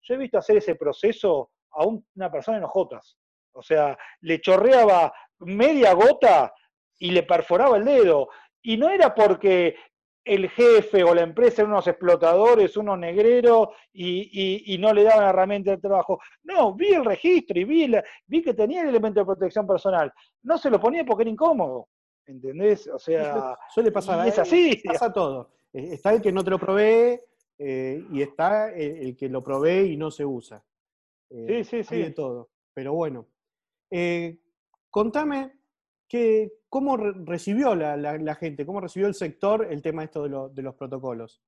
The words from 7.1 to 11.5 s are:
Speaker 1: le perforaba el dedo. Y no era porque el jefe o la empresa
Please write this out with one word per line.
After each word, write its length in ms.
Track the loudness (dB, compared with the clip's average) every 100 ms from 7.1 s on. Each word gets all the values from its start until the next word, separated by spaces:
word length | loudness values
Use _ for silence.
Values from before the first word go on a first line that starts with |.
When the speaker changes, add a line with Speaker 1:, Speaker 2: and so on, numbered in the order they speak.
Speaker 1:
le 140 | -2
perforaba 520 | 2 -2 2 2 4 2
el 80 |
dedo. 440 | 4 4 4 4 0 -10 _ _
Y 160 | -6 0
no 100 | 0
era 260 | 4 2
porque 600 | 4 2 4 2 2 2 -2 -20 _ _ _
el 240 | -2 -2 -2
jefe 560 | 4 6 6 4 4
o 100 | 4
la 80 | 4
empresa 380 | 2 2 2